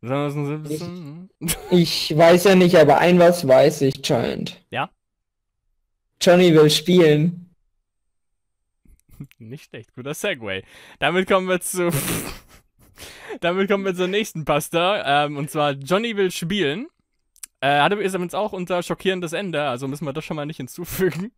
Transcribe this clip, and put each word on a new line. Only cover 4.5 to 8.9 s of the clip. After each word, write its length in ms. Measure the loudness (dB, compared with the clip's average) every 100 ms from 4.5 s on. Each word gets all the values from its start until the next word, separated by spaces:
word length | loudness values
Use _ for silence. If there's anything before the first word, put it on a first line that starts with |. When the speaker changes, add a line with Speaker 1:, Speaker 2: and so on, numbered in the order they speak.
| -14 _
Speaker 1:
Ja? 200 | -8 -8 _ _ _ _ _ _ _ _ _ _ _ _ _
Speaker 2:
Johnny 320 | 4 6 6
will 140 | 6 6
spielen. 840 | 4 2 4 6 4 2 -4 -16 _ _ _ _ _ _ _ _ _ _ _ _ _ _